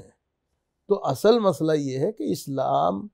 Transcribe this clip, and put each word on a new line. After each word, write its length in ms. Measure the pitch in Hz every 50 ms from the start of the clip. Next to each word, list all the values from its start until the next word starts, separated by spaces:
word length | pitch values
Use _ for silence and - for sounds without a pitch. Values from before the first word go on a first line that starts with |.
| - - _ _ _ _ _ _ _ _ _ _ _ _ _ _ _ -
तो 60 | 196
असल 440 | 196 - - 135 123 - 202 233 240
मसला 340 | 220 190 165 - 156 156 156
ये 240 | 151 143 139 127 131
है 140 | 143 190
कि 120 | 220 - 311
इस्लाम 840 | 277 185 143 - - 135 135 131 135 139 143 147 170 185 202 208 208